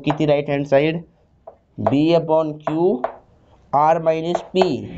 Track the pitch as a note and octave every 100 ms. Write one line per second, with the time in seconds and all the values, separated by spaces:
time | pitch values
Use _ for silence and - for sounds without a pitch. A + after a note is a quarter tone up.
0 | C#3+ D3+ D3+ C#3+ D3 C#3+ D3 C3+ D#3 E3
1 | E3+ _ _ _ - - _ - G#2+ C3+
2 | D#3+ E3+ D3+ D#3+ D#3 D3+ - D#3 F3+ B3
3 | - - _ _ _ _ _ C#3 D3+ E3+
4 | D#3+ D#3+ E3 F3 - F#3 F#3 B2 -